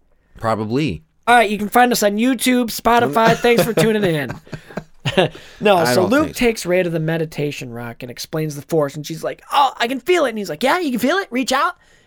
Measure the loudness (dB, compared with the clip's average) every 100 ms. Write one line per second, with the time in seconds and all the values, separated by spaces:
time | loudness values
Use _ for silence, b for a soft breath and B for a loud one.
0 | _ _ _ -6 -4 -2 -2 -2 -2 -6
1 | -12 _ 2 4 4 0 0 2 4 2
2 | 0 2 0 2 2 0 0 -2 2 2
3 | 2 2 2 4 2 2 2 2 2 2
4 | 0 -2 -4 -10 -14 -16 -14 -16 -16 -10
5 | -2 0 0 B B -2 2 4 4 2
6 | 2 2 0 -2 -2 -2 0 0 0 -2
7 | -4 -4 -6 -6 -6 -6 -12 -12 -12 -12
8 | -14 -14 -8 -6 -6 -8 -2 0 0 -4
9 | -12 -8 -8 -10 -4 0 0 0 -4 -2
10 | 0 2 0 -2 -6 -2 0 0 0 0
11 | 0 0 -2 -4 -2 0 -2 -4 b b